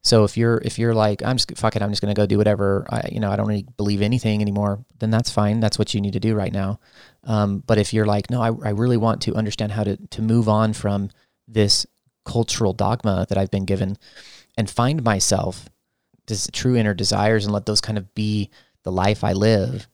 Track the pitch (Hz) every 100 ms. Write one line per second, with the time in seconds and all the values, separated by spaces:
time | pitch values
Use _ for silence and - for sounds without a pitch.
0 | - 113 104 - 117 113 113 - 117 113
1 | 107 104 - 127 - - - 110 101 101
2 | 101 101 101 104 107 101 98 98 - 110
3 | - - 104 101 107 104 98 - 101 101
4 | 104 123 113 104 104 101 104 101 - _
5 | 110 113 120 - 104 110 110 - 104 101
6 | 101 98 110 107 95 98 95 110 _ -
7 | - _ - 107 104 98 - 107 104 113
8 | 107 104 - 123 117 113 107 104 123 120
9 | 113 110 - 104 110 - 107 104 104 95
10 | - - 110 117 110 107 110 104 104 101
11 | 98 _ _ _ _ 110 101 - - _
12 | _ _ - 117 113 - 107 95 101 117
13 | 110 95 92 98 98 98 95 95 95 101
14 | - - - - _ - 104 - 120 156
15 | 117 101 - 95 95 90 - _ _ _
16 | _ _ - 104 - - 127 123 107 92
17 | 90 101 104 110 101 104 101 104 - 107
18 | 95 - 107 107 98 - _ _ - 92
19 | 98 107 - 98 107 110 92 - -